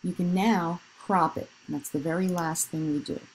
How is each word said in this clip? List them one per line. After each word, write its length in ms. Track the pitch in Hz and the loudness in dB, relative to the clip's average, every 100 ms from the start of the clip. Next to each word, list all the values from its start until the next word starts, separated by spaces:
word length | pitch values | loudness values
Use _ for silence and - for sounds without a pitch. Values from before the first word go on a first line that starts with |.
you 100 | 180 | -4
can 200 | 175 175 | -2 2
now 480 | 180 214 202 170 175 - - | 4 4 4 2 -4 -10 -20
crop 380 | - 190 160 - | 0 4 4 0
it. 120 | - - - | -10 -16 -6
And 80 | 147 | -6
that's 140 | - | -4
the 100 | 151 | -4
very 280 | 156 165 190 | -2 0 0
last 420 | 180 160 165 - | 0 -2 -2 -4
thing 220 | 160 156 | -2 -2
we 80 | 147 | -2
do. 200 | - - - | -4 -8 -10